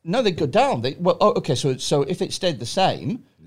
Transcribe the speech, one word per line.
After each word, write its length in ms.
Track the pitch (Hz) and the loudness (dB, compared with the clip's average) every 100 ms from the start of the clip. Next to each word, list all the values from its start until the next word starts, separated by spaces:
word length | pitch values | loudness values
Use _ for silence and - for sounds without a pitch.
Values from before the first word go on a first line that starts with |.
no, 180 | 160 240 | -4 0
they'd 140 | 214 160 | 0 0
go 100 | 143 | 0
down. 340 | 196 277 131 | 2 2 2
They, 140 | 127 170 | -4 0
well, 180 | 175 - | 0 4
oh, 100 | 214 - | 2 2
okay, 200 | 135 123 | -2 0
so, 220 | 139 127 | 0 -2
so 240 | - 156 | 0 0
if 180 | 208 180 | 0 -2
it 120 | 190 | -4
stayed 260 | - 180 127 | -2 -2 -2
the 60 | 117 | -4
same, 580 | 190 180 82 127 233 - _ | 2 2 0 -6 -6 -10 _